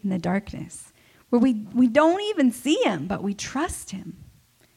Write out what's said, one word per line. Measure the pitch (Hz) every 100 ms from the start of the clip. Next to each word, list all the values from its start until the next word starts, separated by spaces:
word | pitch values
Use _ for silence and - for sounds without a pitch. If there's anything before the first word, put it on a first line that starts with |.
in | 196
the | 185
darkness, | 175 190 - - 170 - - _ _ _ -
where | 240
we, | 262 214 214
we | 233 254
don't | 285 320 381
even | 415 381 254
see | - 285 415
him, | 359 185 180
but | 190
we | 202
trust | 202 - 262 359 - -
him. | 190 - - - _ _ _ _